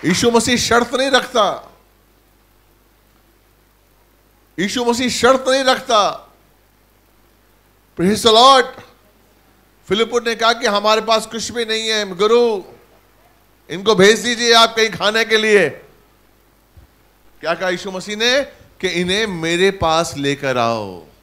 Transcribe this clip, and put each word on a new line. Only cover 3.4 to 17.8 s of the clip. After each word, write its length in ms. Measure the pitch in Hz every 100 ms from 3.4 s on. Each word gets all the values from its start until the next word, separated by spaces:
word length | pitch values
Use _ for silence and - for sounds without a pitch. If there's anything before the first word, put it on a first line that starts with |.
| _ _ _ _ _ _ _ _ _ _ _ -
यीशु 260 | 196 247 240
मसीह 240 | 233 254
शर्त 360 | - 226 262 262
नहीं 160 | 269
रखता। 680 | 262 233 - 226 185 143 - _ _ _ _ _ _ _ _ _ _ _ _ _ _ _ _ -
Praise 260 | 175 214 233
the 100 | 220
Lord। 460 | 254 269 247 - - _ _ _ _ _ _ _ _ _ _
फिलिप्पुस 360 | 196 226 240 233
ने 80 | 226
कहा 180 | 226
कि 140 | 233 240
"हमारे 340 | 202 214 220
पास 240 | 214 220 220
कुछ 260 | 226 -
भी 140 | 226 226
नहीं 240 | 220 220
है 260 | 220 202 180
गुरु, 480 | 208 233 240 208 - - _ _ _ _ _ _ _ _ _
इनको 260 | 165 202 202
भेज 240 | 196 220
दीजिए 340 | 208 226 240
आप 220 | 233 226 226
कहीं 140 | 220
खाने 360 | 175 196 220 226
के 120 | 220
लिए।" 320 | 220 208 156 - - _ _ _ _ _ _ _ _ - _ _ _ _ _ _
क्या 120 | 151
कहा 160 | 165 185
यीशु 220 | 180